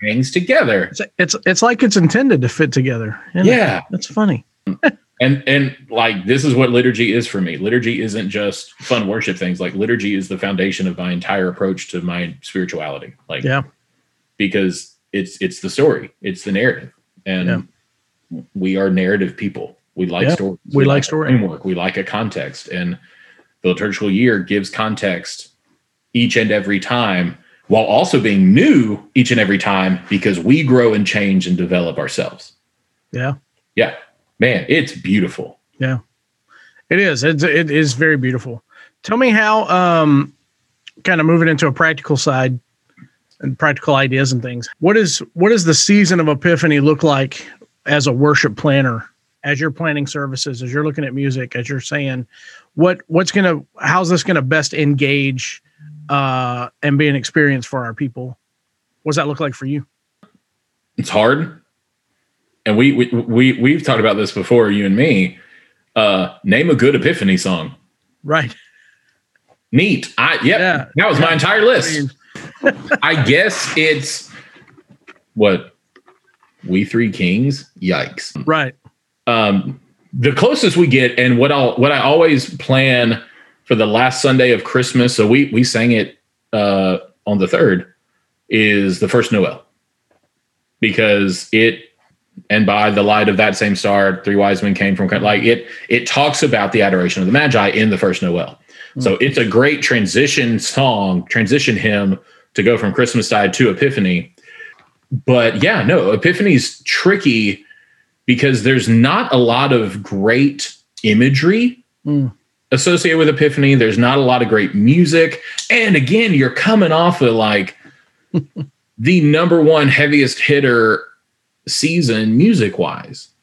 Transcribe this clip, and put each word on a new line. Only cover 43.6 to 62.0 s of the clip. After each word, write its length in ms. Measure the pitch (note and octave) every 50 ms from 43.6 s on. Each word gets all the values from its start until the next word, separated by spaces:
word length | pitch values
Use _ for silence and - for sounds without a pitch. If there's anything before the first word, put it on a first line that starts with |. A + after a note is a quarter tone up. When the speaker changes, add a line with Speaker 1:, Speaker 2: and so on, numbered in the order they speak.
| D#3+ D3 C#3 - - D#3 C#3
Speaker 2:
ideas 380 | C3+ C3+ B2 C3 C3+ C#3 B2+
and 100 | C3 A#2+
things. 260 | A#2 B2 B2 A#2+ A#2 - - -
What 160 | D3+ F#3+ G#3+
is, 240 | A3+ G3+ D3 - - - - -
what 160 | E3+ F3+ G#3+
does 140 | A#3 G3+ E3+
the 80 | E3 D3+
season 440 | - - - G3+ G#3 G3 D#3+ F#3 E3+
of 100 | D#3+ D3+
Epiphany 520 | C#3+ C3+ - F3 E3+ C#3 E3+ D#3 D3 C#3+
look 240 | C#3 D3+ D3+ D3 E3
like 420 | D3+ C#3 C3+ C3+ C3+ - - - - - _ _ _ _ _ -
as 220 | - D3 D3 C3 C#3+
a 40 |
worship 440 | A#2 B2+ D3 D3 C#3+ - - B2+ G#2+
planner, 520 | - - D3 C#3 C#3 C3+ B2+ A2+ A2 - - _ _ _ _ _ _ -
as 160 | C#3+ C#3+ C3
you're 100 | D#3+ D3+
planning 360 | C3+ - E3 D#3 D3 D3 C#3+
services, 560 | C#3 - D3 C#3 C3+ C3 B2 - C#3+ B2 A#2 B2+
as 80 | B2
you're 120 | C3 D3 D3+
looking 200 | D#3 C#3 D#3+ C#3+
at 100 | B2+ B2+
music, 400 | C#3 C#3 C#3 B2+ C3 B2+ B2 -
as 140 | A#2+ A#2 -
you're 120 | C#3+ C3
saying, 460 | - - D3 D3 C#3 C3+ C3 B2+ A#2+ _ _ - - - - - _ _ -
what, 280 | D3 E3+ F#3 F3 F3+ -
what's 240 | - D#3+ F3 F#3 -
gonna, 320 | - G3+ F#3+ F3+ D#3+ D3 C#3 _ _ -
how's 280 | - C#3 D#3+ F#3 F#3 D#3+
this 140 | F3+ E3 -
gonna 180 | F#3+ F3 D3
best 320 | C3 B2+ D#3+ D#3 C#3 - -
engage, 880 | D#3+ D3 C#3+ C#3+ C3 C#3+ C#3 C#3+ C#3 C#3 C#3 B2+ B2+ - - - - _ _ _ _ - - - - - -
uh, 600 | C#3+ C#3 C#3 C3 B2+ B2+ B2+ B2 B2 B2 B2 - _ -
and 160 | C#3+ D3 C#3+ C#3
be 80 | D3+ D3
an 60 | C#3
experience 480 | C3+ A2+ - - D#3+ D3 C#3+ C3+ B2 A#2
for 200 | - C#3 C3 A#2+
our 100 | A#2 G#2+
people? 420 | - C#3+ B2 - B2+ B2+ B2+ B2+ _ _ _ _ _ _ _ _ _ _ _ _ _ -
What 80 | D#3
does 40 | C#3+
that 120 | D#3+ C#3+ D3
look 120 | C#3 C#3
like 140 | D#3 C#3 B2
for 120 | - C3+
you? 200 | C3+ D3 C#3+ C3+ _ _ _ _ _ _ _ _ _ _ _ _ _ _ _ _ _ _ _ _ _ -
Speaker 1:
It's 120 | - - -
hard. 520 | G#2 G#2+ A2 A#2+ C#3 D3+ D#3+ - - - _ _ _ _ _ _ _ _